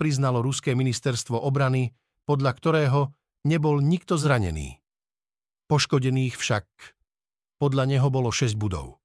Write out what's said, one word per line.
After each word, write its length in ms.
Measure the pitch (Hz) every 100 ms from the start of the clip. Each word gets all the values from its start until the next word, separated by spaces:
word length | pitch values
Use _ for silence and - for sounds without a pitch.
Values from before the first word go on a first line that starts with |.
priznalo 400 | 156 135 135 123
ruské 320 | 123 131 -
ministerstvo 720 | 127 131 117 139 120 - 117
obrany, 480 | 139 139 131 131 120 - _ _
podľa 280 | - 143 135 120
ktorého 440 | 165 160 143 143 139 - _ _
nebol 400 | 143 165 151 147
nikto 320 | 139 180 - 170
zranený. 640 | 147 123 92 78 69 65 _ _ _ _ _ _ _ _ -
Poškodených 720 | 151 - 143 127 131 131 -
však 240 | - 107 - _ - _ _ _ _ _ _ _
podľa 240 | 143 135
neho 240 | 131 139 139
bolo 240 | 131 120
šesť 240 | - 127 107
budov. 420 | 107 85 65 -